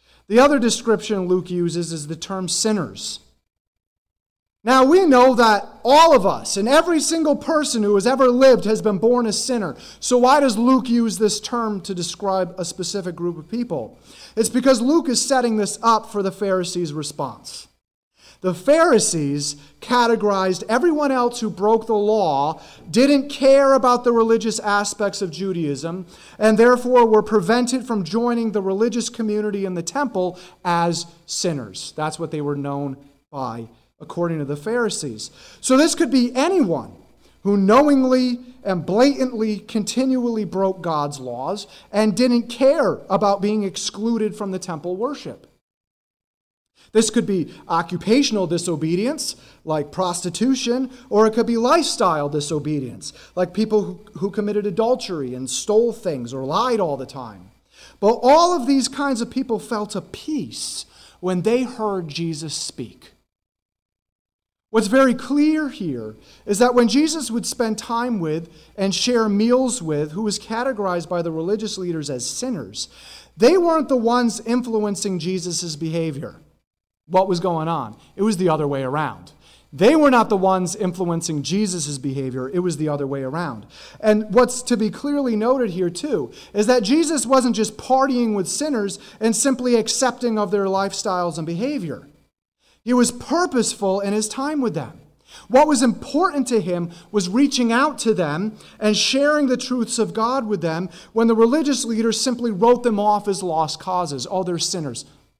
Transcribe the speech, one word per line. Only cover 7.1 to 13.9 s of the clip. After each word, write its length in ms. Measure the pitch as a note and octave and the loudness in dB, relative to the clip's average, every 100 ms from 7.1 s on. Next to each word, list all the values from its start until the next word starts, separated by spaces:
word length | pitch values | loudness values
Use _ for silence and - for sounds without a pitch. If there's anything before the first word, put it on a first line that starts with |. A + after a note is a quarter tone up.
| E4 D#4 C#4+ | 0 2 0
person 480 | - D#4 D4+ A#3 | 0 0 0 0
who 100 | G3+ | 2
has 140 | G3+ G#3 | 2 2
ever 220 | B3+ C4 | 4 4
lived 360 | B3 C4+ B3 G3+ | 6 8 6 4
has 160 | G#3+ | 0
been 160 | F#3+ G3 | 0 2
born 300 | A3+ B3 A#3 | 2 2 2
a 60 | |
sinner. 420 | - - A#3+ F#3 B2+ - - | -2 -2 -2 -4 -8 -16 -12
So 180 | - B3 | 0 4
why 220 | B3 D4 | 6 6
does 180 | C#4 G#3 | 4 2
Luke 320 | A#3+ C4 B3+ | 4 4 4
use 300 | A#3+ A3+ F3+ | 0 0 0
this 200 | G#3+ - | 0 0
term 420 | - A#3+ A3+ G3+ | -4 -4 -4 -4
to 120 | E3+ | -6
describe 600 | F#3 E3+ - G3+ F#3+ F3+ F#3 | -6 -6 -6 -2 -2 -2 -4
a 80 | F3 | -10
specific 500 | - F3 G3+ F3+ D#3+ | -6 -6 -6 -8 -6
group 220 | F3 E3+ | -6 -6
of 100 | E3+ | -8
people? 520 | A#3 A#3+ D#3 A2 | -8 -6 -6 -8